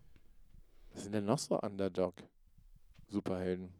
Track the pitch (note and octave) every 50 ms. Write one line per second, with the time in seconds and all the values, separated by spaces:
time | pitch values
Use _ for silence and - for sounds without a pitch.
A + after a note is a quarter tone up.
0 | - - - - - - - - - - - - - - - - - - - -
1 | - G2+ G2+ G#2+ G2+ G2 A#2+ D3+ - - - - - G#2+ G2+ G2 G2 F#2+ F2 F#2
2 | F#2 F#2 - - - - _ - - - - - - - - - - - - -
3 | - - G#2 G2+ F#2 - F#2+ F2+ F#2 F#2 F#2 F2+ F#2 F2+ F2+ -